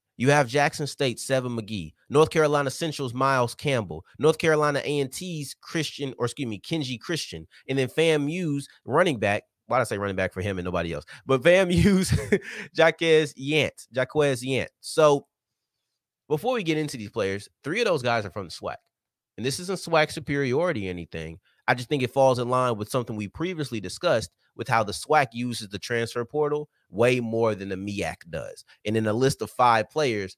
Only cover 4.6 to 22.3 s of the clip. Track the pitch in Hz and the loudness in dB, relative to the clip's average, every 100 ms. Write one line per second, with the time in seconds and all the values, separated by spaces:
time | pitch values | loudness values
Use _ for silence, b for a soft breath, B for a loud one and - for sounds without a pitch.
4.6 | 147 143 - 147 135 - 185 160 139 - | 2 0 -2 -2 -2 -6 -8 -8 -10 -14
5.6 | - 170 147 - 139 - 120 - 127 101 | -8 -4 -4 -6 -8 -4 -6 -4 -6 -6
6.6 | - 165 131 123 - 165 - 82 82 b | -6 -4 -4 -8 -6 -6 -6 -12 -14 b
7.6 | b 135 127 - 165 156 143 175 170 143 | b -2 0 2 4 4 0 -2 -2 -4
8.6 | 135 b - 143 185 123 101 104 - _ | -6 b -2 2 2 2 0 0 -4 _
9.6 | - 120 120 104 101 95 95 - 101 92 | -2 0 0 -2 -4 -2 -2 -2 -4 -4
10.6 | 87 87 85 73 - B - 131 156 185 | -4 -2 -4 -6 -10 B -2 2 6 6
11.6 | 185 175 175 185 185 - - 208 B B | 4 4 4 4 2 0 0 -2 B B
12.6 | B - 160 160 165 156 147 - 135 151 | B 2 2 4 4 4 4 -4 -2 2
13.6 | 101 - - 120 127 151 143 123 127 127 | 0 -2 -8 -4 -2 2 2 2 -2 -2
14.6 | 85 _ - - 151 147 - _ _ _ | -4 _ -6 4 6 6 0 _ _ _
15.6 | _ _ _ _ _ _ - 147 220 247 | _ _ _ _ _ _ -4 -2 0 -2
16.6 | 165 156 147 127 104 113 98 98 - _ | 0 0 -2 -6 -8 -2 -2 -2 -8 _
17.6 | 131 202 226 160 123 117 101 107 90 - | -6 -2 0 0 0 0 -2 -8 -12 -10
18.6 | 98 - _ _ _ _ _ - 120 139 | -10 -10 _ _ _ _ _ -6 -4 -4
19.6 | 180 185 - 165 151 - 151 143 135 131 | -6 -8 0 2 2 -2 -4 -2 0 0
20.6 | 180 135 95 87 82 82 80 85 _ _ | 0 -2 -4 -8 -8 -10 -10 -14 _ _
21.6 | - 127 123 147 123 139 135 | -2 -2 0 -2 0 4 4